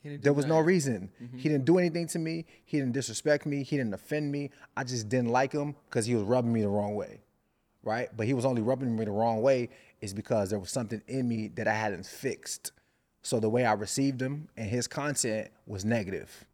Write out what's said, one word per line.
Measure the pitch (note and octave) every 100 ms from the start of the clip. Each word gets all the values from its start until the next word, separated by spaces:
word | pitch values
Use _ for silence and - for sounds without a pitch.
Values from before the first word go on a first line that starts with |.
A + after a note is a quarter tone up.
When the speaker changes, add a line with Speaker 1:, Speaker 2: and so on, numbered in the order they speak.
Speaker 1:
He | D3
didn't | C#3+
Speaker 2:
There | C#3
Speaker 1:
do | C#3+
Speaker 2:
was | D3
no | D#3+
Speaker 1:
nothing. | D#3
Speaker 2:
reason. | F#3 C#3 A2 F#2 -
Speaker 1:
Mm-hmm. | A#2+ B2+
Speaker 2:
He | C3+
didn't | D3 C3
do | F3+
anything | F3 E3 E3+
to | F3
me. | D#3+ E3 D#3+ -
He | _ D3+
didn't | C3+
disrespect | B2 A#2+ G#2+ D3+ D3 D#3
me. | C#3+
He | C3 D3
didn't | A#2+
offend | F#2+ - D3+ D3
me. | C#3+ C#3+ - - -
I |
just | B2+ B2 G#2+
didn't | B2+ A#2+
like | B2 C3+
him | D3 C#3+ C#3+ _
'cause | B2+ A2
he | A#2+
was |
rubbing | G2+ B2+ A#2
me | A#2
the | G#2
wrong | G#2 G#2 G#2
way. | F2+ G#2+ _ _ _ _ _ _
Right? | A2 A2+ B2+ A2
But | A2
he |
was | C3 B2+
only | B2
rubbing | G#2+ B2+ C3 A2+
me | G#2+
the |
wrong | G2+ A2+ A2
way | B2+ C3 A#2+ - - _
is | G#2+
because | G2 - A#2 G2
there | G#2
was | F#2
something | C3+ A2 A2 -
in | C3 B2
me | A2+ A2
that | - G#2+
I |
hadn't | G#2+ A2 F#2 G2+
fixed. | - C3+ G2+ - - - _ _ _ _ _
So | - A#2+
the | A2
way | A#2+ B2
I |
received | G#2+ G#2 - C#3 B2+
him | C3 D3 D#3 -
and | G#2+
his | B2 A#2
content | - D3 C#3+ A#2+ A2 - _ -
was | G#2 G#2
negative. | A#2 F#2+ F#2 - - -